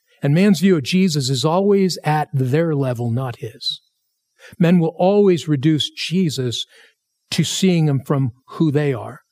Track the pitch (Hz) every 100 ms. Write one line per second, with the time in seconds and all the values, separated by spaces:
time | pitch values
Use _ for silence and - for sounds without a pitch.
0 | _ _ 143 160 208 156 190 165 120 185
1 | 190 151 127 131 156 180 202 202 185 -
2 | 156 156 143 135 131 151 170 143 131 117
3 | 120 120 131 - 110 - - - _ _
4 | _ _ _ _ - - 165 180 160 -
5 | 180 208 202 175 151 143 156 151 - -
6 | - 180 170 120 123 - - _ _ _
7 | _ _ - - 156 - 190 170 151 135
8 | - 143 131 - - - 160 143 147 117
9 | 104 - _